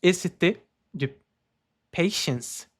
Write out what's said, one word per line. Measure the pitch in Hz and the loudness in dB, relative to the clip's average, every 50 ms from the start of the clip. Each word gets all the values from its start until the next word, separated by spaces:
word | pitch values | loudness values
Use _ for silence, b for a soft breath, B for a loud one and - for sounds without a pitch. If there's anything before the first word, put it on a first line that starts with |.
Esse | - 175 185 180 - 180 | 6 4 2 4 -2 -6
T | - _ - 170 220 - _ _ _ _ _ _ | -2 _ 2 2 2 0 _ _ _ _ _ _
de | _ 190 139 - - - _ _ _ _ _ _ _ _ _ _ _ _ _ _ | _ -6 -6 -6 -6 -10 _ _ _ _ _ _ _ _ _ _ _ _ _ _
Patience. | - - 170 202 208 - - - 131 120 - - - - - _ _ | -4 0 0 0 0 -2 -2 -2 -2 -4 -6 -10 -12 -14 -16 _ _